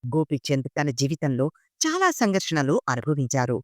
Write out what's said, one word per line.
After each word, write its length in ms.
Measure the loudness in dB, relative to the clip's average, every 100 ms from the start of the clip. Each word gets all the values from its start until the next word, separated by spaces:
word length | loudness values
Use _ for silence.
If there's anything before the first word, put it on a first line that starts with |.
| -2
గోపీచంద్ 600 | 0 0 -2 0 -2 -2
తన 220 | -2 -2
జీవితంలో 600 | 0 -2 0 -2 0 -2 _ _ _
చాలా 300 | -2 2 2
సంఘర్షణలు 720 | 2 0 0 0 0 2 0 0
అనుభవించారు. 760 | -2 0 0 0 0 0 -2